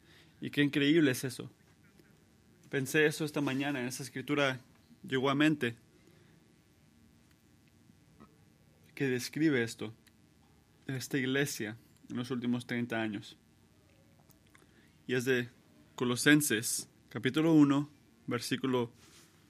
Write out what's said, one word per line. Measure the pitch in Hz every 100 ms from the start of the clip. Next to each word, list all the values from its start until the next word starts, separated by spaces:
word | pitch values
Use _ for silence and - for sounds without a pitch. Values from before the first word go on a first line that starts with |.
| - - - -
Y | 135
qué | -
increíble | 143 147 139 165 143
es | 123
eso. | 135 - 120 - _ _ - - - _ _ _ _ - -
Pensé | 139 131 156 151
eso | 151
esta | 151 151
mañana, | 139 131 143 139
en | 123
esa | 131
escritura | 127 135 135 143 135 131 - - - - -
llegó | 131 139
a |
mente | 139 151 151 120 117 _ - - - - - _ _ _ _ _ _ - - _ _ _ _ _ - - - _ - - - - _ _ _ -
que | - 139
describe | 123 - 143 156 135
esto, | 117 - 107 - - _ _ _ _ _ _ _ -
esta | 131 - 147
iglesia | 131 135 143 - 107 110 - _ -
en | 123
los | 123
últimos | 127 120 123 120
treinta | 120 117 113
años. | 113 104 - - _ _ _ _ - - - - - - _ - - - - - -
Y |
es | 127
de | 123 127 120 - - - -
Colosenses, | - 123 120 147 151 147 110 120 - - _ -
capítulo | 120 127 139 160
uno, | 160 143 143 147 - - _ -
versículo | 120 - 123 131 127 117 - - - - -